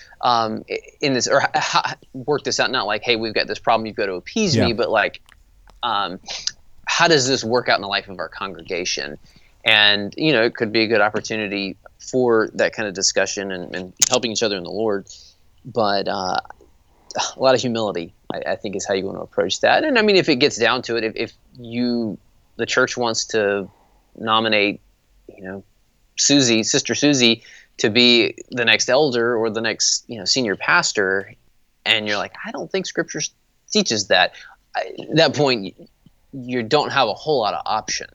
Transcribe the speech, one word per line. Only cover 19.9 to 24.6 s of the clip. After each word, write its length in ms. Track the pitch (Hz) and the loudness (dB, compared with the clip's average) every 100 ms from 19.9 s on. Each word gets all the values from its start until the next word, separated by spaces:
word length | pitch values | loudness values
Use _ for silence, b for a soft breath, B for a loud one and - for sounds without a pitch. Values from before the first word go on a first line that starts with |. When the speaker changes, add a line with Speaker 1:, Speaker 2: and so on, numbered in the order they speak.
| 247 | 2
Speaker 1:
I 40 | |
mean, 120 | 214 190 | 4 4
if 140 | 165 | 4
it 80 | 131 | 2
gets 180 | 143 - | 2 2
down 260 | 113 123 | 0 0
to 120 | 117 117 | -2 -2
it, 80 | |
if, 100 | 110 - | -2 -4
if 160 | 110 - _ 131 | -8 -10 _ -20
you, 580 | 120 117 123 120 113 95 _ _ _ - | -8 -2 0 0 -2 -6 _ _ _ -8
the 100 | 117 | -2
church 300 | - 127 - | 0 0 0
wants 300 | 117 110 - | -2 -2 -2
to 440 | 110 101 101 90 - _ _ _ - | 0 2 0 -2 -12 _ _ _ -8
nominate, 640 | 110 110 113 107 | 0 0 2 2